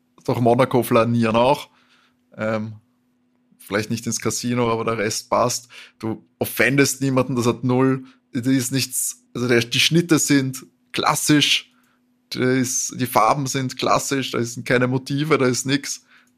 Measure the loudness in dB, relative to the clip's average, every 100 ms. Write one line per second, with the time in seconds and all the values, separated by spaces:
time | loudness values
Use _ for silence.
0 | _ _ -4 2 4 4 4 2 4 2
1 | 4 2 2 4 2 2 -4 _ _ _
2 | _ _ _ -8 -4 -4 -6 -14 _ _
3 | _ _ _ _ _ _ -4 -4 -2 -6
4 | -6 -6 -4 -4 -4 -2 0 -2 -2 -2
5 | -4 -4 -2 0 0 -2 -10 -20 -20 -10
6 | -8 -8 _ -8 -4 0 2 4 2 0
7 | 0 0 0 0 0 0 0 2 2 0
8 | -6 _ _ -6 0 0 0 -2 -4 -6
9 | -8 -10 _ -4 2 2 2 0 2 2
10 | 4 2 4 2 0 -6 -14 _ _ -4
11 | -2 0 2 4 4 -2 -4 _ _ _
12 | _ _ -10 -4 0 0 -2 -4 -6 -6
13 | -2 2 2 2 -2 -4 -6 -4 0 0
14 | 0 -4 -4 -4 -6 -6 -2 0 0 -2
15 | -4 -4 0 2 2 0 -2 -4 -4 -12
16 | _ _ _